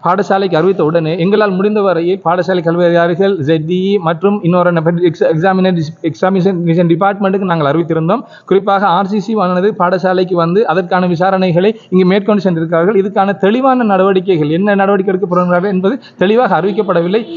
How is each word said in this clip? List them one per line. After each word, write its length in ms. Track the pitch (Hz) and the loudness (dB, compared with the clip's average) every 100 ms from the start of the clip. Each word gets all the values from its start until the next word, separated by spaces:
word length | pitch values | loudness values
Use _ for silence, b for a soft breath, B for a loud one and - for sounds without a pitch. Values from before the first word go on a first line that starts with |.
பாடசாலைக்கு 500 | 170 190 202 196 196 | 0 0 0 0 0
அறிவித்த 300 | 165 175 190 | 0 0 0
உடனே 340 | 156 170 156 175 | 0 0 -2 -2
எங்களால் 320 | 175 208 208 | 0 2 0
முடிந்த 320 | 185 202 214 | 0 -2 0
வரையில் 380 | 196 170 170 190 | 0 0 0 -2
பாடசாலை 380 | 170 180 170 185 | -2 -2 0 -2
கல்வி 220 | 165 170 | 0 0
அதிகாரிகள், 520 | 175 170 175 175 196 196 | 2 2 0 0 0 0
ஜெட் 300 | 139 160 156 | 0 -2 0
இ 300 | 180 190 202 | -2 0 0
மற்றும் 440 | 165 165 196 208 | -2 0 0 0
இன்னொரு 300 | 170 180 175 | 0 2 2
நபர் 220 | 170 160 | 0 0
எக்ஸ-, 320 | 170 175 160 180 | 0 -2 0 0
எக்ஸாமினேஷன், 480 | 165 190 185 185 175 151 165 | 2 0 2 2 0 -4 -6
எக்ஸாமினேஷன் 880 | 165 160 185 190 180 180 170 165 170 | -8 -2 0 2 0 0 0 0 2
டிபார்ட்மெண்ட்டுக்கு 560 | 170 196 196 196 190 190 | 2 0 0 -2 -2 -2
நாங்கள் 200 | 170 143 | 0 0
அறிவித்திருந்தோம். 480 | 151 160 160 160 226 - B - | 0 0 -2 0 -2 -4 B 0
குறிப்பாக 400 | 196 196 196 196 | 0 2 0 2
ஆர் 200 | 175 190 | 0 0
சி 140 | 214 | -4
சி 140 | 185 | -2
ஆனது 400 | 220 180 180 196 208 | -2 0 0 -2 0
பாடசாலைக்கு 560 | 180 185 185 185 185 | -2 0 0 0 0
வந்து 320 | 180 165 185 226 | 0 0 0 0
அதற்கான 400 | 165 175 185 180 | 0 0 -2 0
விசாரணைகளை 680 | 175 180 190 185 170 196 220 B | 0 0 0 0 2 0 -2 B
இங்கு 140 | 185 | 2
மேற்கொண்டு 380 | 180 196 202 214 | 4 2 2 0
சென்றிருக்கிறார்கள். 520 | 190 165 160 165 175 | 0 -2 -2 0 0
இதுக்கான 420 | 220 196 220 196 196 | 0 -2 -2 -2 0
தெளிவான 480 | 190 233 269 254 | 0 0 0 0
நடவடிக்கைகள், 640 | 226 190 190 190 185 175 151 | 2 2 2 0 0 0 0
என்ன 260 | 165 208 | 0 0
நடவடிக்கை 400 | 196 196 202 190 | 0 2 0 0
எடுக்கப்படுகிறார்கள் 580 | 185 190 175 180 175 190 185 | -2 -2 -2 0 0 0 -2
என்பது 240 | 190 262 B - | -2 -4 B -2
தெளிவாக 440 | 185 220 247 175 | 0 2 2 0
அறிவிக்கப்படவில்லை. 640 | 180 208 196 175 170 208 220 | -2 -2 -2 0 0 -2 -4